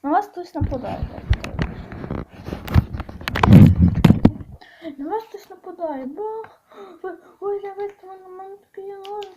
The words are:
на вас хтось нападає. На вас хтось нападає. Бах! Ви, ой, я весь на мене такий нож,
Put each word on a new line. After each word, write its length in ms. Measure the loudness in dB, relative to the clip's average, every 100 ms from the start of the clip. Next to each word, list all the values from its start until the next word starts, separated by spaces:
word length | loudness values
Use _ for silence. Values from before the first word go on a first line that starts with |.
на 60 | 0
вас 180 | -2 -2
хтось 280 | -14 -12 -6
нападає. 440 | -4 -4 -8 -8 -10 -10 -2 -2 -2 -8 -8 -8 -16 -16 -12 -12 -12 -18 -14 -14 2 2 2 -10 -12 -12 -8 0 8 10 10 8 4 6 4 6 4 2 -18 -20 -20 -16 -16 -10
На 120 | -6
вас 140 | -6
хтось 260 | -8 -20 -20
нападає. 560 | -20 -18 -10 -8 -8 -10
Бах! 560 | -8 -10 -10 -14 _ _ -20 -20 -14
Ви, 140 | -14 -14 -20 _
ой, 220 | -8 -8
я 100 | -10
весь 300 | -10 -12 -12
на 240 | -20 -20 -20
мене 300 | -18 -18 -20
такий 380 | _ -16 -16 -16
нож, 320 | -14 -14 -14